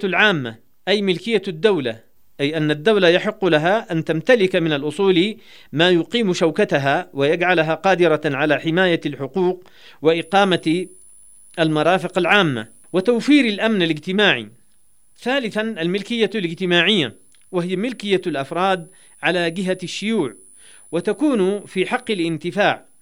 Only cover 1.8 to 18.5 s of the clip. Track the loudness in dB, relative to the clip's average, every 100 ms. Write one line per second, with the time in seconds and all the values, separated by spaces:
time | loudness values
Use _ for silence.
1.8 | -2 -8 -16 -20 -20 -4 -4 0 -2 0
2.8 | 2 4 4 4 0 -2 0 2 2 0
3.8 | -2 -6 -2 -4 2 2 4 0 0 -2
4.8 | -4 0 2 2 0 -4 -18 -20 -10 0
5.8 | 4 4 2 0 0 0 0 0 0 0
6.8 | 0 -2 -4 -2 0 0 2 2 0 0
7.8 | 0 4 4 2 0 -2 0 0 0 0
8.8 | 2 0 -4 -8 -6 -2 -2 -2 -10 -20
9.8 | -20 -2 0 0 0 2 2 2 0 -2
10.8 | -4 -14 -20 -20 -20 -20 -18 -2 0 2
11.8 | 2 2 0 -2 2 2 2 -2 -8 -16
12.8 | -6 -2 0 0 4 2 2 0 -2 0
13.8 | 0 -2 -4 0 2 2 -4 -18 _ _
14.8 | _ _ _ -10 -4 -4 -2 -4 -6 -4
15.8 | -2 -4 -4 -2 -2 -2 -6 -4 0 2
16.8 | 2 2 0 -8 _ _ _ -4 -2 -4
17.8 | -4 -6 -2 -2 -2 -6 -6